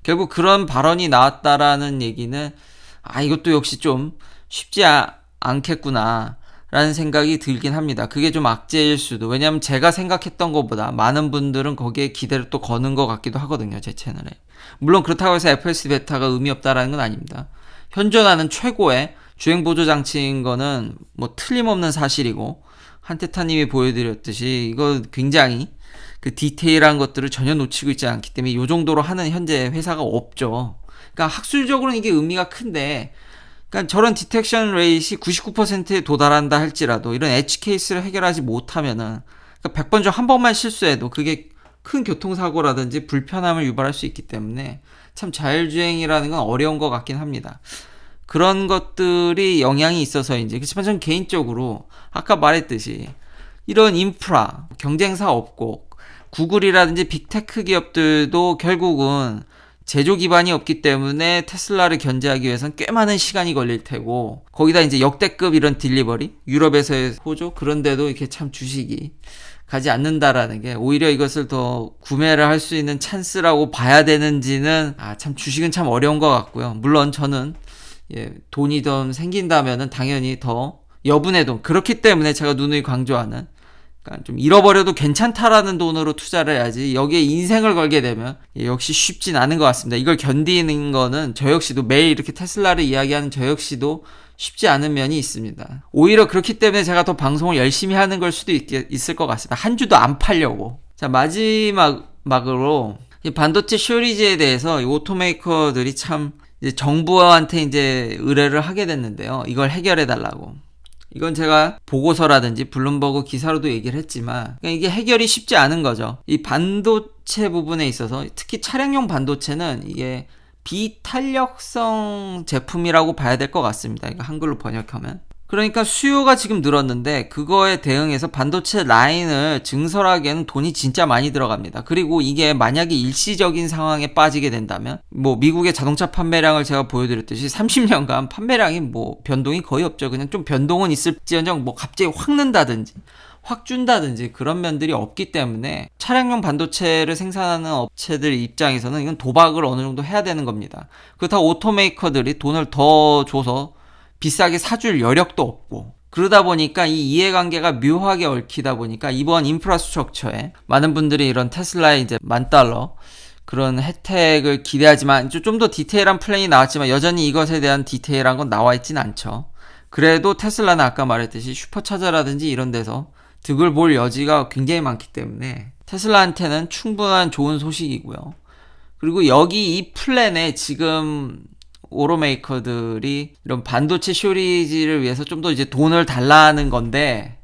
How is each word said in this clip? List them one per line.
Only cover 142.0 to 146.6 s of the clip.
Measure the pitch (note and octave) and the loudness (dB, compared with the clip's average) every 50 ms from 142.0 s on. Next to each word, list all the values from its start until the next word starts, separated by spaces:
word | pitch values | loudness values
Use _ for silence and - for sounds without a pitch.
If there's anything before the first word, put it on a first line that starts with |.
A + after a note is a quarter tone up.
| F#3+ E3 D3+ | -2 -2 -2
확 | - - - | -4 -2 0
는다든지 | C#4+ C#4+ C#4+ C4+ A3+ F#3+ D3 B2 A#2+ - A3 - - - - _ _ - - - - _ | 0 2 2 2 4 2 2 2 0 -4 -6 -10 -14 -20 -20 _ _ -20 -20 -20 -20 _
확 | - - B3 A#3 - | -12 -10 -10 -10 -8
준다든지 | - B3+ B3+ B3+ A#3+ A#3+ G3+ D#3 C#3 A#2+ A2 A#2+ A#2 A#2 | -8 -6 -2 2 2 2 2 2 -2 -6 -6 -8 -8 -8
그런 | - B2+ C#3+ E3 F3 | -6 -4 -4 -4 -4
면들이 | F3 E3+ D#3 C#3+ D#3 D#3 D3+ | -4 -4 -4 -4 -2 -2 -2
없기 | A2+ G#2+ G#2 - - F#3+ - | -2 -4 -6 -8 -10 -10 -6
때문에 | - D#3+ C3+ A#2+ A2+ A2+ B2 C#3+ D#3 - - - _ | -4 -4 -4 -4 -6 -8 -8 -8 -8 -10 -12 -14 _
차량용 | - - - B3 B3+ B3+ B3 A#3+ A#3 | -12 -4 0 0 0 2 0 -2 -2
반도체를 | F#3 - C#3+ D3 | -2 -2 -2 -2